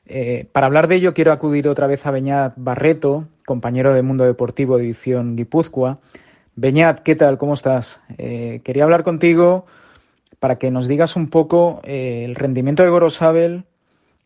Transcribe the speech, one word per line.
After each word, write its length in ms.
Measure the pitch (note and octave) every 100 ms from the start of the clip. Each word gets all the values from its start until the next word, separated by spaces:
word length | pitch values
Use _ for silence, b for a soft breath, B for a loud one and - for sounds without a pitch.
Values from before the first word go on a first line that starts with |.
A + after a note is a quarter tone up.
| -
Eh, 420 | C3+ A#2+ A#2+ -
para 160 | - C3+
hablar 200 | D3 D#3+
de 80 | F3+
ello 180 | F3+
quiero 180 | E3 D#3+
acudir 360 | D3+ D3+ D3 C#3+
otra 200 | C#3+ C#3
vez 180 | C#3 D3
a 60 |
Beñat 420 | C3+ C3+ C#3 C3+ B2+
Barreto, 720 | B2+ B2 D#3 D#3+ C#3+ D3 D#3+ _ -
compañero 480 | B2+ A#2 B2 C3+
de 100 | C3
Mundo 200 | C3 C3+
Deportivo, 560 | B2+ A#2+ A#2+ - C3+ B2+
edición 560 | A#2+ A2+ - B2+ A#2+ A#2
Guipúzcoa. 640 | A#2 D#3 D#3+ - B2+ C#3+ b b b b b -
Beñat, 440 | C3 C#3+ E3 D#3+
¿qué 160 | - D#3
tal? 220 | D3 C3+
¿Cómo 160 | D3
estás? 480 | C#3+ C3+ C3 A#2 - - -
Eh, 440 | B2 A#2+ A#2 A#2
quería 200 | - C3
hablar 200 | D3+ E3+
contigo 600 | E3 E3 E3+ E3 F3 F#3 - b b b b b b -
para 180 | C3+ B2+
que 140 | C3
nos 160 | B2+ B2+
digas 280 | C#3+ E3 F3+
un 140 | D3+
poco, 520 | E3 D#3 E3+ F3 D#3
eh, 400 | - C#3 B2+ A#2+ A#2+
el 100 | B2
rendimiento 480 | C#3 B2+ C3 D3+
de 60 | F3+
Gorosabel, 720 | F3 E3+ D#3 D#3+ E3 E3+ F3 - _ _ _ _ _